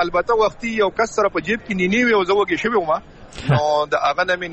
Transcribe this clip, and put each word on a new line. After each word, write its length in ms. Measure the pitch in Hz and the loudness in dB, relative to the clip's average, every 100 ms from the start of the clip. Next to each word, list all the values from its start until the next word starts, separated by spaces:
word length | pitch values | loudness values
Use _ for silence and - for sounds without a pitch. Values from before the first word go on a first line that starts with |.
البته 300 | 175 175 175 | 0 -2 0
وختي 440 | 226 - - 233 226 | 2 2 -2 -8 0
یو 120 | 190 | 0
کس 260 | 202 226 - | 0 -2 0
سره 120 | 196 | 0
په 100 | 170 | 0
جیب 180 | 151 220 - | -4 -6 -4
کې 60 | |
نینې 280 | 190 180 226 240 | -2 0 2 2
وې 80 | |
او 100 | 208 | 2
زه 100 | 180 | 2
وږې 220 | 202 190 - | 0 2 -2
شوی 200 | 220 220 | 0 -2
وم. 440 | 160 175 - - - - 139 | 0 -2 -4 -20 -20 -12 0
نو 360 | 143 151 147 147 | 2 2 0 0
د 100 | 147 | 0
هغه 280 | 143 151 | 0 0
نه 120 | 185 180 | -2 -2
مې 120 | 175 | -4